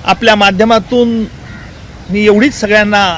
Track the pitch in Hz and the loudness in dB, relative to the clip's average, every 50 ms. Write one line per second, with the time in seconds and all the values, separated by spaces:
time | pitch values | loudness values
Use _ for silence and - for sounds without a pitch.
0 | - 185 190 - 233 226 214 208 202 196 196 185 220 226 233 220 - - 247 247 | -2 -2 -2 0 2 2 2 4 2 0 2 2 2 2 2 0 0 0 0 0
1 | 240 233 233 226 220 - - - - - - - - - - - - - - - | 0 0 0 -4 -4 -6 -10 -16 -18 -18 -18 -18 -18 -18 -20 -20 -20 -20 -20 -20
2 | - - 180 208 208 208 202 208 240 294 - - - 202 208 214 208 208 208 202 | -10 -6 -2 0 2 4 4 4 4 2 0 -2 -4 0 2 2 2 2 2 0
3 | 202 185 170 | 0 0 -2